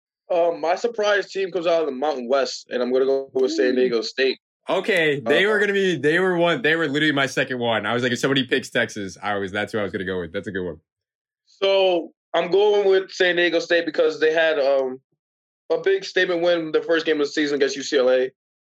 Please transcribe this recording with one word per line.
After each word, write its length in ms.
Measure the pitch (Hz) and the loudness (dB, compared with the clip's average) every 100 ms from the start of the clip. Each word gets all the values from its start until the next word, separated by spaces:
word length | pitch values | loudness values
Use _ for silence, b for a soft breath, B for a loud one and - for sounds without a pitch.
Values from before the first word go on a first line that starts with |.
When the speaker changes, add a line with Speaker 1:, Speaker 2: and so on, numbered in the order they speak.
| _ _ - | _ _ -4
Speaker 1:
Um, 280 | 180 170 156 | 0 2 0
my 160 | 160 190 | -2 -2
surprise 560 | 233 226 208 202 185 | -2 -2 0 0 -2
team 200 | 196 185 | -6 -4
comes 160 | 185 170 | -2 0
out 140 | 165 | 0
of 40 | 151 | 0
the 60 | |
Mountain 360 | 127 151 135 120 | -2 -4 -4 0
West, 400 | 139 127 - - | 0 0 -6 -8
and 100 | 123 | -4
I'm 100 | 123 | 0
gonna 140 | 131 135 | 2 2
go 240 | 135 135 | 0 -2
with 180 | 131 131 | -2 0
San 220 | - 127 | 2 0
Speaker 2:
Ooh. 20 | 123 | 2
Speaker 1:
Diego 260 | 127 117 | 2 0
State. 380 | 107 - 135 - _ _ - | -4 -2 -2 -2 _ _ -4
Speaker 3:
Okay, 520 | 175 185 185 156 139 | -4 0 0 2 0
they 260 | 113 160 202 | 0 2 2
Speaker 1:
Uh, 40 | |
Speaker 3:
were 100 | 214 | 2
gonna 140 | 202 | 0
be, 240 | 196 190 160 | 0 0 0
they 220 | 147 170 | 0 2
were 160 | 185 170 | 2 2
one, 260 | 170 156 | 2 2
they 120 | 147 165 | 0 0
were 120 | 156 | 0
literally 240 | 143 156 | 0 0
my 140 | 139 131 | 0 -2
second 320 | - 131 123 | -2 -4 -2
one. 260 | 117 110 104 | -2 -2 0
I 80 | |
was 80 | 120 | -2
like, 100 | 123 | -2
if 60 | 120 | -2
somebody 240 | 139 135 120 | 0 0 0
picks 240 | 135 123 | -2 -2
Texas, 460 | 127 113 107 95 - | -2 -2 -4 -10 -8
I 140 | 101 101 | -6 -4
was, 160 | 98 | -4
that's 200 | 104 104 | -4 -4
who 40 | 110 | -4
I 40 | |
was 80 | 98 | -4
gonna 120 | 98 95 | -6 -6
go 140 | 92 | -6
with. 120 | 85 | -6
That's 140 | 101 104 | -8 -8
a 40 | |
good 140 | 95 90 | -8 -8
one. 120 | 80 _ _ _ _ _ _ _ | -10 _ _ _ _ _ _ _
Speaker 1:
So 640 | - 196 196 190 175 151 _ _ | -4 0 2 2 0 -4 _ _
I'm 160 | 170 175 | -4 0
going 380 | 190 208 208 196 | 2 4 4 4
with 220 | 190 190 | 2 0
San 240 | - 180 175 | 0 0 2
Diego 240 | 175 165 | 2 0
State 260 | 165 170 156 | 2 0 0
because 340 | 165 156 143 | 0 0 2
they 120 | 156 | 0
had, 240 | 165 160 151 | 2 2 2
um, 420 | 135 139 131 131 _ _ _ _ _ _ - | 2 2 0 -6 _ _ _ _ _ _ -4
a 80 | 160 | -2
big 240 | 190 196 | 2 0
statement 380 | 190 190 180 170 | 0 -2 0 2
win 300 | 175 170 160 | 2 0 0
the 100 | 151 | -2
first 240 | 151 165 160 | 0 0 2
game 160 | 151 | 0
of 60 | 143 | 0
the 40 | |
season 240 | 160 147 143 | 0 -2 2
against 180 | 135 139 | 0 0
U 80 | |
C 140 | 131 143 | -2 2
L 120 | 127 | 2
A. 220 | 131 131 _ _ _ | 2 0 _ _ _